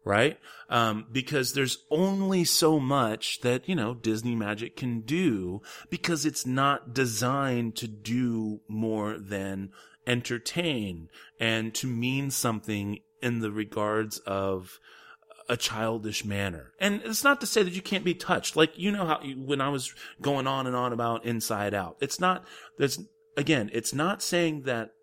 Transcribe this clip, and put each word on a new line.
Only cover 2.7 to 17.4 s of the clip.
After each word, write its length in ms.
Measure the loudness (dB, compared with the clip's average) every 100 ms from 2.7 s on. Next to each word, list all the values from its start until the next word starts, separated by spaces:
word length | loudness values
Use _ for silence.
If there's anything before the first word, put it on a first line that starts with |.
| 4
much 640 | 4 2 2 0 -4 -2
that, 260 | 0 0 0
you 80 | 0
know, 200 | 0 0
Disney 400 | 0 0 0 0
magic 420 | -2 -4 -6 -4
can 240 | -2 -2
do, 600 | 0 2 4 2 -2 -6 -10 -18 -8
because 380 | -6 -4 -2 -2
it's 180 | -2 -2
not 480 | 2 2 2 -2
designed 840 | 0 0 2 0 2 0 0 0 -4
to 100 | -8
do 760 | -8 -2 0 2 0 -2 -6 -6
more 500 | -2 0 0 -2 -4
than 540 | -6 -4 -4 -6 -8 -12 -20 -14 -2
entertain 1040 | -2 0 -6 -4 -2 0 -2 -4 -6 -12 -20 -20 _
and 340 | 0 0 -2
to 140 | -4 -4
mean 420 | -2 0 0 -2
something 680 | 0 0 0 -2 -2 -2 -6 _ _
in 160 | -2 0
the 120 | -2
regards 680 | -2 -4 -2 0 0 -2 -6
of 600 | -4 -2 0 -2 -6 -20 -20 -20 -20 -20 _ -20 -4
a 80 | -2
childish 680 | -2 -2 -2 -2 -4 -6
manner. 500 | -4 -2 -2 -4 -12 _
And 220 | 0 0
it's 200 | -2 2
not 180 | 4 4